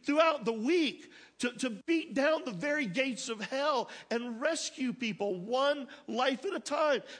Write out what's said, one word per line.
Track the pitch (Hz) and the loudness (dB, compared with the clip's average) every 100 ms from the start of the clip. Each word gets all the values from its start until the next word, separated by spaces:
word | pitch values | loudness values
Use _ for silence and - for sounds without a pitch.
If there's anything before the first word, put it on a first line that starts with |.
throughout | - 294 320 302 | 2 4 6 4
the | 220 | 0
week, | 226 233 349 277 - - - - - | 0 2 4 2 -2 -12 -20 -20 -4
to, | 247 | -4
to | 240 254 | -2 -4
beat | 202 - 330 - | -4 0 0 0
down | 220 285 320 | 2 2 2
the | 330 | 0
very | 180 285 302 240 | -4 0 0 0
gates | 180 262 226 - | 0 0 -2 -6
of | 214 | -6
hell | 202 269 294 269 - - - | -4 0 0 0 -2 -8 -4
and | 233 247 226 | -4 -4 -2
rescue | 294 320 - - 254 | -2 -2 -4 -4 -4
people | 185 226 175 202 | -2 -4 -2 -4
one | 185 208 247 277 294 247 - - | -4 -2 2 2 0 -4 -12 -6
life | 220 269 269 381 | 0 2 2 -2
at | |
a | 330 | -4
time, | - 294 302 254 - | -2 2 4 2 -2